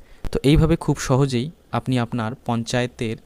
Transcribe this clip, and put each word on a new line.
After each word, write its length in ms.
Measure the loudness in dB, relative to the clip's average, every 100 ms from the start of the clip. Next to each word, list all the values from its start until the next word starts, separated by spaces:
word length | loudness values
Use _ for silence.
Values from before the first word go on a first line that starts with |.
| -20 -10 -6
তো 40 | 0 4
এইভাবে 240 | 4 4 2
খুব 120 | 0 -2 2
সহজেই 380 | 2 2 0 -4 -10 _ -6
আপনি 160 | -2 -2
আপনার 260 | -2 -4 -4 -6 -4
পঞ্চায়েতের 680 | -4 -2 -2 -2 -4 -6 -6